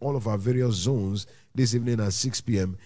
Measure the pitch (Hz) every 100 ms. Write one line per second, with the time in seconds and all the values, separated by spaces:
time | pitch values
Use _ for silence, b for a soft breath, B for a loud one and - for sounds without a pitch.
0 | 139 135 110 101 110 127 123 98 104 131
1 | 95 101 - b b - 120 120 120 113
2 | 101 - 131 - - 101 92 92